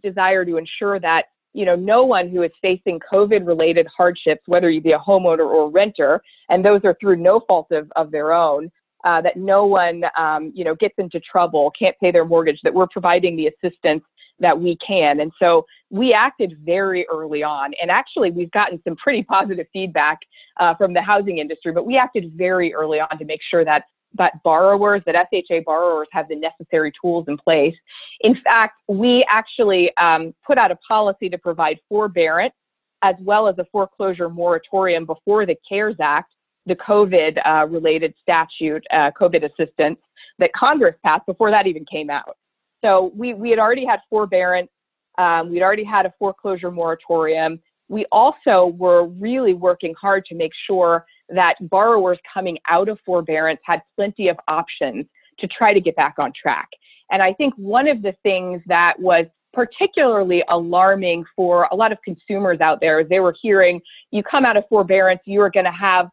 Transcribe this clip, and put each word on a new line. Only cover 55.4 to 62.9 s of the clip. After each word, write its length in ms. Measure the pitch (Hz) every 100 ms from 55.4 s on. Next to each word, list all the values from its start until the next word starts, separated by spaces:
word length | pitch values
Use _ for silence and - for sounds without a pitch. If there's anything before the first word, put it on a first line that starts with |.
| 190
try 260 | - 220
to 80 | 202
get 140 | 175 160
back 200 | 147 -
on 120 | 135 -
track. 300 | 143 127 - - _ _ _
And 100 | 190
I 120 | 190
think 200 | 196 285 220
one 320 | 196 233 285
of 140 | 247
the 120 | 196 185
things 400 | 208 185 180 180 170
that 260 | 175 175 -
was 260 | 185 170 165 _ _
particularly 880 | - 240 - 381 359 269 214 185 175 -
alarming 760 | 175 170 175 190 196 180 170 165 -
for 320 | 180 175 175
a 40 | 185
lot 160 | 220
of 60 | 208 -
consumers 560 | 170 - 196 196 165
out 180 | 156 156
there 200 | 160